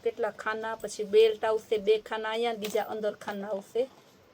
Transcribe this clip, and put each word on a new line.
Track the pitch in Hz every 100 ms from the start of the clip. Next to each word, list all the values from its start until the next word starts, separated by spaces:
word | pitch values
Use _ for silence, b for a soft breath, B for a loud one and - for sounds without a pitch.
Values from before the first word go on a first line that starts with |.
કેટલા | 233 226 220
ખાના, | 202 220 220 220 220
પછી | 208 -
બેલ્ટ | 196 214 226 214 220
આવશે, | 220 - 214
બે | 196 220
ખાના | - 220 220
અહીંયા, | 226 240
બીજા | 220 202 214
અંદર | 196 220 208 240
ખાના | - 202 202
આવશે, | 196 196 226 262 - - - -